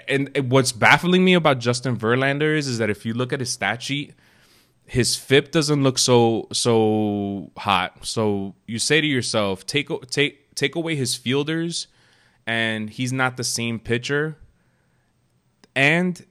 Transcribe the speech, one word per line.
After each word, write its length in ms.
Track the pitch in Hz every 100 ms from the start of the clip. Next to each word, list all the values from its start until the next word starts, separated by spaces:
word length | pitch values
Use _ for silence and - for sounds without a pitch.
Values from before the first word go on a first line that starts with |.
| -
and 400 | 135 139 143 127
what's 200 | 135 127
baffling 520 | 107 110 143 175 185
me 120 | 185 180
about 240 | 156 131
Justin 360 | 120 123 131 110
Verlander 640 | 110 127 135 143 151 156
is, 100 | 139
is 120 | 113
that 100 | 107
if 160 | 101 117
you 80 |
look 180 | 117 127
at 80 | 139
his 120 | 120
stat 320 | - 98 120
sheet, 300 | 127 143 - _ _ _ _ _ _ _ _
his 280 | 127 113 -
fip 360 | - 139 -
doesn't 300 | 170 147 147
look 140 | 135 127
so, 480 | - 120 117 110 -
so 1000 | - 120 113 110 107 107 101 101 98 78 -
hot. 480 | 107 92 90 - -
So 500 | 113 107 101 98 - -
you 100 | 113
say 200 | - 156
to 80 | 151
yourself, 580 | 131 113 113 101 95 -
take, 220 | 147 143 156 127
take, 440 | 143 143 - _ -
take 200 | 143 175
away 200 | 165 147
his 200 | 123 -
fielders, 720 | 117 139 147 165 170 165 - _ _ _ _ _ -
and 420 | 113 113 110 107
he's 240 | 117 127
not 240 | 131 127 123
the 60 |
same 360 | 120 - 117 113
pitcher. 580 | - 120 123 143 156 151 - _ _ _ _ _ _ _ _ _ _ _ _ 127
And 480 | 139 170 180 170 -